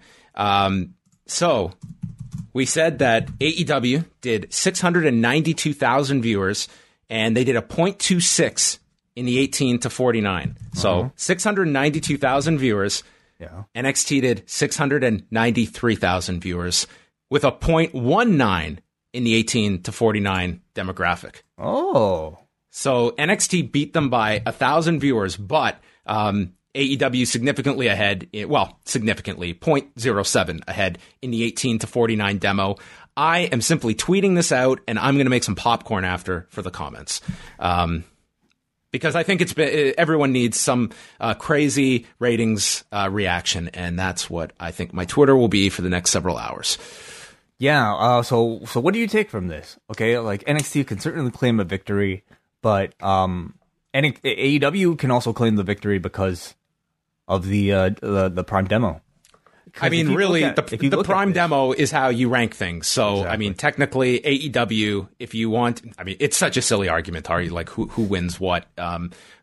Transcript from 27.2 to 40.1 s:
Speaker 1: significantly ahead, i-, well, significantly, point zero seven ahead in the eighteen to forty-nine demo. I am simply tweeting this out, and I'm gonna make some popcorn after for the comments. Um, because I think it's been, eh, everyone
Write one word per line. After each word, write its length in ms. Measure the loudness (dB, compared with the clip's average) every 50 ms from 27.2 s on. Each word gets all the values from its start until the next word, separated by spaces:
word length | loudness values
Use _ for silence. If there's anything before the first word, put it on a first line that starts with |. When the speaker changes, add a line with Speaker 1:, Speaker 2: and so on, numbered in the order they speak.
| 0
Speaker 1:
significantly 600 | 0 0 0 0 0 0 0 -2 -2 -2 0 0
ahead, 400 | 0 2 2 2 0 0 -2 -6 -10 -10
i-, 100 | -10 -4
well, 360 | 0 0 0 0 0 -4 _ _
significantly, 720 | -4 -4 0 0 0 -2 -2 -4 -8 -8 -6 -6 -8 -8
point 440 | -4 0 2 2 2 0 -4 _
zero 260 | -4 -2 0 0 0 0
seven 360 | 2 2 2 0 0 -4 -8 -8
ahead 300 | -8 -4 -2 -2 -2 -2 -6 -12 -20 _ _
in 100 | -8 -4
the 120 | -2 -2 -2
eighteen 360 | -2 -2 -2 -2 -2 -2 -2
to 80 | -4
forty-nine 500 | -2 0 0 2 2 2 0 0 0 0
demo. 380 | 0 0 0 2 2 0 0 -2 -6 -10 -18 -20 -20 -20 -12 _
I 240 | 0 0 2 2 2 0 0 0
am 80 | -2
simply 340 | 0 0 0 2 2 0 -2
tweeting 400 | 0 0 0 2 4 4 4 4
this 160 | 2 2 2
out, 300 | 2 2 4 2 2 0 -2 -4
and 100 | -2 0
I'm 160 | 2 4 4
gonna 120 | 4 4 4
make 160 | 2 2 0
some 100 | -2 -4
popcorn 480 | -2 0 0 0 0 0 -4 -2 -2 0
after 440 | -2 -4 -4 -4 -6 -6 -6 -8 -10
for 120 | -12 -10
the 80 | -10 -8
comments. 500 | -8 -8 -8 -10 -10 -12 -10 -10 -10 -8 -8 -10 -10 -12 -14 -20 -12 -4
Um, 440 | -2 0 2 2 2 0 0 -4 -6 -10 _ _ _ _ _ _ _ _ _ _ _ _ _ _ _ _
because 240 | -8 -4 -2 0 0
I 80 | 0 0
think 160 | 0 0 0
it's 120 | 0 0 0
been, 160 | 0 0 2
eh, 240 | 2 2 2 2 2
everyone 360 | 2 2 2